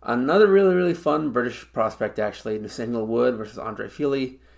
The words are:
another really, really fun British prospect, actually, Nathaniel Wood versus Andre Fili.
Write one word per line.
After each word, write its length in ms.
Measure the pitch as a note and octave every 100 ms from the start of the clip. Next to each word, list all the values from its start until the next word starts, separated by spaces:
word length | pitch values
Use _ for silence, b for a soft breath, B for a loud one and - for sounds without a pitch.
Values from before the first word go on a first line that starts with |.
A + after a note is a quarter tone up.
another 420 | - A#2+ C3+ F3+ G#3
really, 300 | G3 G3 F3+
really 180 | F3
fun 380 | E3 D3+ D3+ D3+
British 400 | A#2+ A#2+ A2+ -
prospect, 480 | - A2 - G#2+ -
actually, 400 | G#2 - A2+ G#2+
Nathaniel 480 | G#2+ - A#2 A#2 A2
Wood 300 | A#2 B2 A2+
versus 200 | G#2+ A#2+
Andre 300 | A2 G#2+ G#2
Fili. 520 | - C#3+ C#3 C3 C3 b